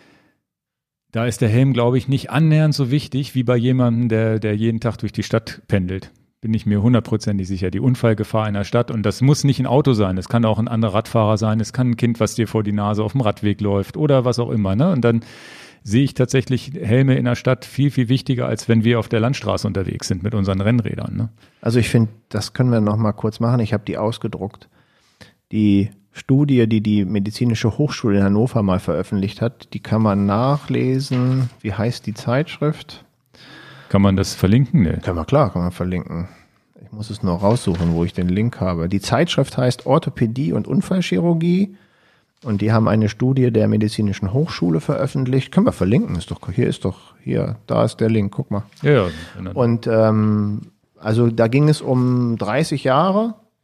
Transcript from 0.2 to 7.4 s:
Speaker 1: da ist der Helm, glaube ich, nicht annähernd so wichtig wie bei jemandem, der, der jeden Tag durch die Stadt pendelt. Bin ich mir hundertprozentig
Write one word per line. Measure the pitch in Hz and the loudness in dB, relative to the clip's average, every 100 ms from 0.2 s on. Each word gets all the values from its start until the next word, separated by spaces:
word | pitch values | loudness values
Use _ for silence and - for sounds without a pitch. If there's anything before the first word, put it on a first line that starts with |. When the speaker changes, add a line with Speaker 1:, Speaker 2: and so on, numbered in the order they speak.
| _ _ _ _ _ _ _ _ _ | _ _ _ _ _ _ _ _ _
Speaker 1:
da | 113 120 | -4 -4
ist | - | 0
der | 117 | 2
Helm, | 113 135 | 4 4
glaube | 120 120 127 | 4 2 2
ich, | 120 | 0
nicht | 135 - | -4 -2
annähernd | 131 160 156 156 143 | 0 4 4 2 0
so | 127 | 0
wichtig | 143 - 131 147 | -2 -2 -6 -4
wie | 131 | -2
bei | 120 123 | 0 2
jemandem, | 120 127 120 117 120 | 2 2 2 2 0
der, | 110 110 110 | 2 0 0
der | 107 104 | -2 0
jeden | 113 113 | 0 0
Tag | 113 104 | -4 -4
durch | 104 | -6
die | - | -6
Stadt | 110 113 - - - | -2 -2 -4 -16 -4
pendelt. | 101 90 95 - _ _ _ | -2 -2 -6 -10 _ _ _
Bin | 113 | -4
ich | 110 104 | -2 0
mir | 104 | 2
hundertprozentig | 110 120 - 110 110 101 | 4 2 2 -4 -2 -4